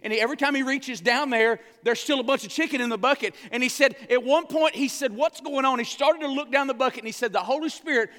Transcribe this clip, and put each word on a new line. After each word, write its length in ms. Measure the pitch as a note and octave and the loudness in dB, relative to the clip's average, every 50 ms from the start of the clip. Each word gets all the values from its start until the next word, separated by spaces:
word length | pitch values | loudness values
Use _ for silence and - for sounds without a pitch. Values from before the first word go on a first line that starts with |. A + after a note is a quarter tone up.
| - | -6
and 80 | G#3+ | -2
he, 80 | G#3+ G#3+ | 0 0
every 160 | A3 B3 D4+ | 0 0 0
time 180 | - C#4 C#4+ C#4+ | 0 0 0 2
he 80 | C4+ | 0
reaches 380 | C4 C4 C#4 C4+ C#4 B3+ A#3 E3 | 0 0 -2 -2 -4 -8 -8 -2
down 300 | F3 A#3+ A#3+ C#4 D4+ C4+ | 0 2 2 2 0 2
there, 320 | A#3 A3+ A3+ A#3 A3+ A3+ - - _ _ - | 2 4 4 4 2 0 -6 -18 _ _ 0
there's 180 | A#3 A#3 - | 0 0 0
still 180 | - D4+ C#4+ C4+ | 0 0 0 0
a 40 | A#3 | 2
bunch 200 | C4 C4+ A#3+ A3 | 0 0 0 -2
of 60 | G3 | -6
chicken 320 | - D4+ D#4+ - C#4+ B3 | -4 -2 -2 0 0 -2
in 80 | A#3+ A#3+ | -2 -2
the 80 | A3+ | -2
bucket. 360 | G3+ A3 C4+ C#4 C#4 A3+ G3 - - - F#3 | 0 2 2 2 2 -2 -8 -8 -8 -14 -8
And 120 | A#3 A#3+ B3+ | -4 -2 -2
he 60 | B3 | -2
said, 260 | - - C#4 B3+ - - A3+ - | 0 2 2 2 2 0 -2 0
at 120 | B3 B3+ | 0 2
one 260 | A3+ C4 D4 E4+ E4+ | 2 4 2 2 2
point, 280 | - C#4+ D#4+ D#4 D4+ - | 0 0 2 2 2 2
he 140 | - C#4 B3 | 0 -4 -4
said, 260 | - - C#4 A#3+ G3+ | -2 -2 -4 -4 -2
"What's 240 | A#3+ D4+ E4 - - | 0 -2 -2 -2 -4
going 240 | C4 D4+ C#4+ C4+ C4 | -10 -6 -2 0 2
on?" 160 | C4+ C4 A#3+ | 2 2 0
He 60 | A#3 | -2
started 340 | - - - C#4 D4+ E4+ D#4 | -4 -2 0 2 2 2 2
to 60 | D4+ | 0
look 240 | C#4 C4+ C#4+ D4 A#3 | -4 -4 -4 -4 0
down 160 | C4 C#4 C#4 | 0 0 0
the 60 | C4+ B3 | 0 0
bucket, 260 | A3+ C4 B3+ - B3 | 0 0 0 -2 -4
and 80 | A3 | -10
he 60 | A3 - | -10 -6
said, 180 | - B3 G#3+ | -4 -4 -2
the 80 | F3+ F#3+ | -2 -2
Holy 300 | F#3 G#3+ C4+ D#4 D#4+ D#4 | 0 0 -2 -2 -2 -6
Spirit 400 | - - - D#4+ C#4 A3+ A3 - - | -8 -8 -4 0 0 0 0 -2 -6